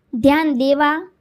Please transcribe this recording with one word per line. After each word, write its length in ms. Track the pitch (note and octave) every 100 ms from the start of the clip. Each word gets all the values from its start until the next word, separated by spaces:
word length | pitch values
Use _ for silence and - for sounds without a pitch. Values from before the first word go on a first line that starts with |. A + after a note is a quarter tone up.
| _
ધ્યાન 400 | A#3+ C4+ D4+ D#4+
દેવા 540 | B3 C4+ C#4 D4 D#4 F#4 _